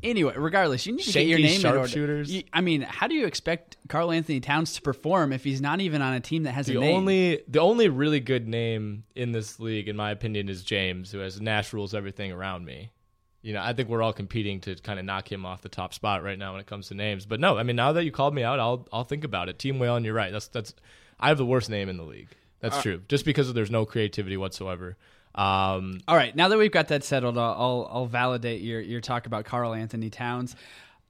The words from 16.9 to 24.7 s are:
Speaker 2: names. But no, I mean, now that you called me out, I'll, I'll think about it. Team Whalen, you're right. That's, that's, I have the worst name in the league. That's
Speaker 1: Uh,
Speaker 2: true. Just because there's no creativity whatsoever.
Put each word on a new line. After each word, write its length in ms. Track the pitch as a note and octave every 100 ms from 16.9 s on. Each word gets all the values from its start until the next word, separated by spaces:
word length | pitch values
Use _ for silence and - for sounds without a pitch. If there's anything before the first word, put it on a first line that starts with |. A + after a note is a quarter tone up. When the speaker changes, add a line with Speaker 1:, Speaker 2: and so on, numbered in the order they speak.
Speaker 2:
names. 320 | G2+ G#2 G2 G#2
But 140 | A2+
no, 180 | F3+ A2
I 60 |
mean, 100 | B2
now 160 | A#2+ C3
that 100 | E3
you 80 | D#3+
called 200 | - C#3+
me 120 | C#3+
out, 160 | A#2 C3+
I'll, 260 | A#2 B2 -
I'll 100 | A2+
think 220 | B2+ D3
about 240 | D3+ G2 F2+
it. 100 | F2+
Team 220 | C3+ C3+
Whalen, 240 | B2 A#2+
you're 100 | A2
right. 160 | A2 G2
That's, 160 | G#2 -
that's, 260 | A#2+ G#2+ - - - - -
I 80 | C3+
have 80 | D3+
the 60 |
worst 240 | B2 B2+ A2
name 200 | G#2 G2
in 80 | F2+
the 80 |
league. 240 | D#2+ G#1 G#1 - _ _
That's 160 | A#2 C#3
Speaker 1:
Uh, 60 |
Speaker 2:
true. 200 | A2+ F2+ G2
Just 160 | C#3+
because 280 | D#3 D3 B2+
there's 200 | A#2+ G#2
no 120 | A2+
creativity 520 | G#2+ A#2 G#2+ - F#2+ F#2+
whatsoever. 600 | F#2+ - F#2+